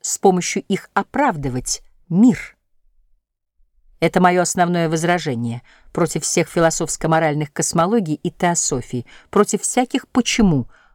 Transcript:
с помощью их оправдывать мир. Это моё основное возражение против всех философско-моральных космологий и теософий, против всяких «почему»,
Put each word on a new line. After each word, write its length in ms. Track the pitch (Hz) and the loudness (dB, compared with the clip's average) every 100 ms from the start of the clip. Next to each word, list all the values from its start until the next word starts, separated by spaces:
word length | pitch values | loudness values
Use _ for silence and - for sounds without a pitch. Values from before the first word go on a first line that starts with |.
с 160 | - - | -10 0
помощью 440 | 196 180 - 196 | 2 2 -2 -6
их 280 | - 196 - | -4 -6 -2
оправдывать 880 | 208 - 240 285 160 139 123 - - - _ - | -6 -4 -2 -2 -2 -4 -6 -6 -10 -12 _ -2
мир. 480 | 170 247 170 - _ _ _ _ _ _ _ _ _ _ _ _ _ _ - | 4 4 4 -6 _ _ _ _ _ _ _ _ _ _ _ _ _ _ -2
Это 180 | 165 - | 0 4
моё 200 | 180 180 | 4 4
основное 460 | 175 185 175 175 165 | 0 0 0 2 0
возражение 760 | 160 170 175 151 117 117 117 _ _ - | 0 0 0 -2 -4 -6 -8 _ _ -10
против 320 | - 160 160 | -2 -2 -2
всех 240 | - - 165 | -2 -2 -2
философско-моральных 1040 | 175 165 - 165 - 160 160 160 151 147 | 2 0 0 -6 -4 0 2 0 -2 -6
космологий 640 | - - 165 175 233 160 | -4 -2 0 0 0 -2
и 160 | 151 175 | -4 -6
теософий, 760 | - 175 170 - 135 - 123 - - - | -2 0 0 -2 -4 -6 -8 -10 -18 -2
против 320 | 196 208 208 | 0 2 0
всяких 460 | - - 254 262 - | -2 -2 -2 -4 -2
«почему», 600 | 254 - - 196 143 - - _ | -2 0 2 4 2 -2 -12 _